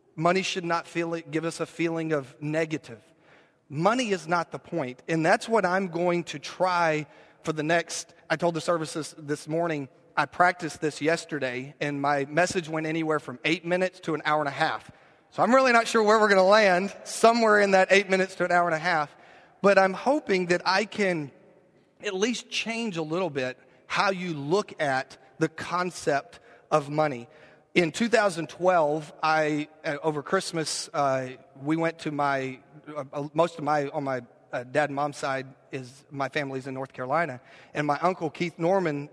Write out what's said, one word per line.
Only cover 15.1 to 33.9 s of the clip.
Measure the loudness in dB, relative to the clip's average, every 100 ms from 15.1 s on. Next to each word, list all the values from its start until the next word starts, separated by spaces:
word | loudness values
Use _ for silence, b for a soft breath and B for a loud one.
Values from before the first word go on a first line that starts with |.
| b b
So | 0
I'm | 4 6
really | 6
not | 4 4
sure | 2
where | 6 6
we're | 6
gonna | 6
land, | 8 8 6 4 0 -6 -12
somewhere | 4 4 6 6 6
in | 6
that | 6 6
eight | 4 4
minutes | 2 0 -2
to |
an | 2
hour | 2 2
and | 0
a |
half, | 0 0 -2 -8 B B B B
but | 6 6
I'm | 6
hoping | 2 0 0 0 -2 2
that | 0 2
I | 0
can | 0 -2 -2 0 -6 -12 -20 _ _ _ _ _
at | -8 -2
least | -2 -2 -6
change | -8 -6 -6 -6 -6
a |
little | -4 -4 -4
bit | -4 -6 -8 _ b b
how | -2 0
you | 0 -4
look | -6 0 0 0 -4
at | -2 -2 -4 -14 B B
the | -4
concept | -4 -6 -2 -4 -4 -2 -2 -2 -16 B B B
of | -2 0
money. | 0 0 -2 -12 B B B B 0
In | 0
two | 0 2
thousand | 2 2 -2 -8
twelve, | -2 2 4 2 0 -6 -4
I, | 0 2 2 -2 -4 -8
uh, | -8 -4
over | -2 -4
Christmas, | -2 -2 -2 -6 -4 -6 -6
uh, | -2 0 0 -4 -12 -20 -12
we | -4 0
went | 0 -2
to | -8
my, | -2 0 0 -4 -10 _ -20 -14
uh, | -12 -10
uh, | -8 -8
most | 0 0 0
of | -2
my, | 0
on | 0